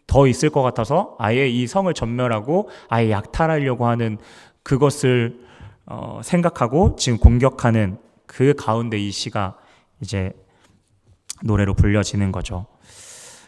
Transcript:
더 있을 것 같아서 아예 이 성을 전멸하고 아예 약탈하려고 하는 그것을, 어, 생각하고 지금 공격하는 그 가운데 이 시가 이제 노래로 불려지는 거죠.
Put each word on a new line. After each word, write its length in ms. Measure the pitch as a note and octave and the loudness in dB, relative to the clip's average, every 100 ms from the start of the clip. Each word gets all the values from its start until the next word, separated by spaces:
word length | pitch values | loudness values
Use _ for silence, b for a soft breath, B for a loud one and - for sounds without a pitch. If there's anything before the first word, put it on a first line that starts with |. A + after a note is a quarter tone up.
| - | 2
더 180 | C#3 C#3 | 4 4
있을 240 | A#2+ D3+ | 4 0
것 120 | D3 | 2
같아서 540 | B2+ A#2 A2 D#3+ - - | 0 -2 -2 -2 -2 -4
아예 280 | G#2+ B2 C3+ | -2 0 0
이 200 | A#2+ B2 | 0 -2
성을 260 | G3 F#3 | -2 -2
전멸하고 760 | D#3 A#2 A#2+ B2 G#2+ G#2 F3+ G#3 B B | -4 -4 -2 -2 -2 -2 -2 -4 B B
아예 220 | A#2 A2+ | 0 2
약탈하려고 760 | G2+ - - D#3+ D#3 C3+ A#2+ A#2+ | 0 -4 -2 0 0 -2 0 0
하는 300 | A#2 A2+ G#2+ B B B B | 0 -2 -6 B B B B
그것을, 760 | - C3 C#3+ C#3 B2+ B2 A#2 - B B B B - | -4 2 2 2 2 2 0 -6 B B B B -18
어, 360 | - - - | -14 -12 -12
생각하고 720 | A#2 F3 E3+ - A#2 C#3+ G#3+ - | -2 0 0 0 0 2 2 0
지금 240 | C3 A2 | -2 6
공격하는 800 | A#2 A#2+ C3 - A#2+ A2+ G2 G2 _ _ - | 6 6 2 2 2 2 0 -4 _ _ -14
그 280 | - C3 C#3 | 0 2 2
가운데 400 | - A2+ A#2 G#2+ | -2 -2 -2 -4
이 140 | G2+ | -6
시가 460 | G2 - A2 F#2+ - b b b - | -6 -6 -4 -6 -8 b b b -16
이제 320 | G#2+ G2+ F#2 - _ b b _ _ _ _ _ - - | -6 -4 -4 -8 _ b b _ _ _ _ _ -20 -8
노래로 300 | C3 G2+ G2+ | -2 0 2
불려지는 580 | - G2+ G#2 G2 G2+ G2 | 2 2 2 0 -2 -2
거죠. 340 | F2+ - F#2 G#2+ _ B B B B B B | -4 -6 -10 -12 _ B B B B B B